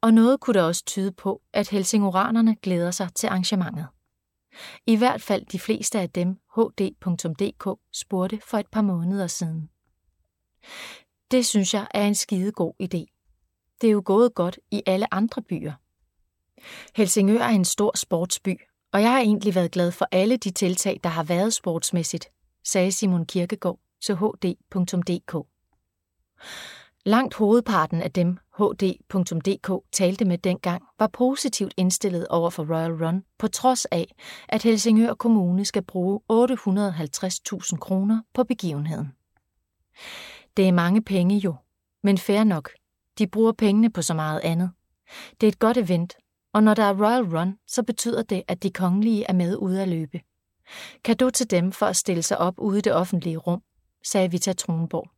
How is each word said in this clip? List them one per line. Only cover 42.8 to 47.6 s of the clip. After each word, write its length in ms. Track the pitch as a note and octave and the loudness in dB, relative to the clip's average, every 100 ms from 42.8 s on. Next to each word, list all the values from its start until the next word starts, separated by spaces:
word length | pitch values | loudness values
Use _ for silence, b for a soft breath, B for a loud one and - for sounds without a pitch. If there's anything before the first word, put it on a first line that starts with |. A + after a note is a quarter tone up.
| _ _ _ - | _ _ _ -4
De 80 | G#3 | -2
bruger 260 | G#3 A3+ | 2 2
pengene 380 | A3+ G#3+ G#3 A3+ | 4 2 4 4
på 120 | G3 | 2
så 120 | D#3+ | -2
meget 260 | D#3+ D#3 D#3 | -2 -2 -2
andet. 300 | D#3+ E3 F#3 - _ _ _ B B B | -2 0 -2 -6 _ _ _ B B B
Det 60 | A3 | 2
er 20 | |
et 100 | - | 4
godt 180 | A3+ A#3+ | 2 2
event, 400 | F#3 F3+ F3 - _ _ _ | 2 0 -2 -10 _ _ _
og 100 | G#3 | 4
når 120 | G#3+ | 4
der 100 | G#3+ | 6
er 180 | G3+ G3 | 2 2
Royal 340 | G#3 B3 G#3 E3 | 2 2 0 -2
Run, 220 | F3+ G3 | -2 -6